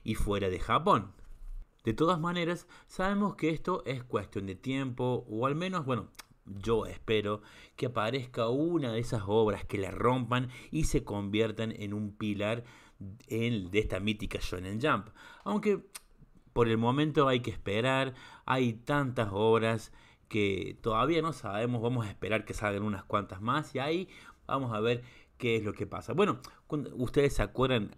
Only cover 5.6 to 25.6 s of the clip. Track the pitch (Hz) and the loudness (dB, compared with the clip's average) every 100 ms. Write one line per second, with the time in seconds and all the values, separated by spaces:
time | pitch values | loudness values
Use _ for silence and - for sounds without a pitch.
5.6 | 185 185 131 120 90 - - - - 98 | -2 -4 -2 -2 -4 -14 -20 -20 -14 -6
6.6 | 101 113 92 92 - 110 101 107 - - | 0 2 0 -6 0 2 2 -2 -6 -20
7.6 | - - 127 120 107 131 120 - 113 131 | -20 -6 -4 0 0 -2 -4 -2 0 2
8.6 | 165 170 131 113 120 120 95 110 107 98 | 0 0 -2 -2 -2 -2 2 4 4 2
9.6 | - 101 92 92 113 127 120 123 127 - | -2 -4 -4 0 2 2 2 0 -2 -8
10.6 | - 156 156 151 120 104 101 107 110 104 | -6 0 2 2 0 -4 0 2 2 0
11.6 | 113 - 104 104 107 101 107 101 104 117 | -4 -4 -6 -4 -6 -4 -4 -2 -2 -2
12.6 | 123 - - - 98 107 - 113 117 117 | -6 -18 -20 -16 -14 -14 -6 -2 0 0
13.6 | 87 101 - 95 104 107 95 - - 92 | 0 2 2 0 0 0 -2 -4 -4 -6
14.6 | 92 107 147 120 - - - - 196 208 | -6 -2 2 2 -2 -14 -20 -12 -4 0
15.6 | 208 190 - - _ - - - - - | 2 0 -2 -18 _ -20 -20 -20 -4 2
16.6 | 117 113 117 135 151 147 135 127 123 - | 4 4 2 2 2 4 4 4 0 -6
17.6 | - 101 127 135 135 123 - - - 131 | -2 0 2 2 0 -6 -16 -10 -2 2
18.6 | 123 110 - 147 135 123 107 98 110 113 | 2 0 0 0 0 0 0 2 6 6
19.6 | 113 113 - - - - - 110 101 92 | 4 0 -4 -18 -20 -20 -4 0 2 2
20.6 | 95 - 117 110 131 165 160 - 104 101 | -4 -4 0 2 2 2 0 -4 -4 -2
21.6 | 123 120 117 127 107 - - 107 - - | 0 0 0 0 -2 -6 -2 -2 -2 -4
22.6 | 104 101 107 95 - 104 95 95 110 143 | -2 0 -2 -4 -2 -2 -2 -6 -2 -2
23.6 | 147 127 139 170 185 - - - - 135 | -2 -4 -2 -2 -4 -12 -20 -16 -4 -4
24.6 | 127 107 113 120 - - - - 120 113 | -2 0 2 0 -4 -20 -20 -4 0 2